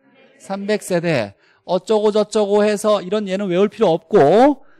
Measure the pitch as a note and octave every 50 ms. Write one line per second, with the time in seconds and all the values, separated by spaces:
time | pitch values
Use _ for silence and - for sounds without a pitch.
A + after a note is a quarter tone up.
0 | _ _ _ _ _ _ _ _ - - G3 G3+ G3+ G3+ G#3+ G3+ - - F#3+ F3
1 | E3 F3 D#3+ B2+ G#2+ G2+ G2+ _ _ _ _ _ _ - E3+ F#3 - - A3 G#3+
2 | G#3 G#3+ G3+ G#3+ G#3 - - A3 G#3+ G3 G3+ G#3 G#3 G#3+ G#3 G3 - G#3+ G#3+ G3
3 | F3 F3+ G3 A3 G#3+ F#3+ F#3 G3 G#3 F#3+ F3 F3+ G3+ G#3+ - - A3+ F3+ D#3+ E3
4 | - - - G3 D3 C#3 E3+ G#3+ B3+ D4 C#4+ - - - _